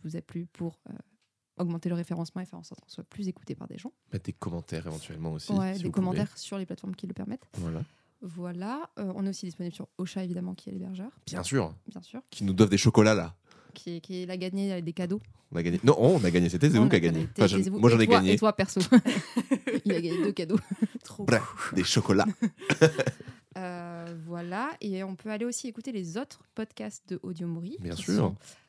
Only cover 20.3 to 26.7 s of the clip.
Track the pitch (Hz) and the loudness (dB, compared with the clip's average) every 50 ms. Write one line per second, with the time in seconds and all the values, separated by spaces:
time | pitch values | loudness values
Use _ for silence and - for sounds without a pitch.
20.3 | 196 - 175 160 196 214 - - 196 - - - - - - - - - 202 185 | -2 -2 -2 0 0 0 0 -2 -4 -2 -2 -2 -4 -6 -16 -14 -12 -6 0 2
21.3 | - 104 - - - - - - - 95 90 - - - - - 95 - 185 214 | 2 2 2 0 -8 -10 -10 -4 -2 0 0 2 2 2 4 4 4 4 4 2
22.3 | 196 - - 202 - - - - 147 - 160 156 - - 135 - - - - - | 0 -2 -2 -4 -4 -4 -4 -4 4 6 6 6 6 4 -2 -2 -4 -6 -10 -18
23.3 | - - _ _ - 185 185 180 180 175 175 175 170 170 170 170 170 165 160 165 | -20 -20 _ _ -12 -10 -8 -8 -8 -10 -10 -12 -12 -12 -12 -12 -12 -12 -12 -10
24.3 | 170 170 170 175 180 202 247 294 330 - - 208 190 185 190 190 190 180 - 214 | -10 -8 -8 -6 -6 -6 -6 -6 -6 -8 -6 -6 -4 -4 -6 -6 -8 -10 -8 -8
25.3 | 214 214 233 240 240 - - 254 214 233 220 269 240 202 180 170 160 220 277 - | -6 -6 -4 -6 -6 -6 -8 -10 -12 -10 -10 -8 -8 -6 -6 -6 -8 -8 -8 -10
26.3 | - - _ _ _ - 220 - | -12 -18 _ _ _ -10 -10 -8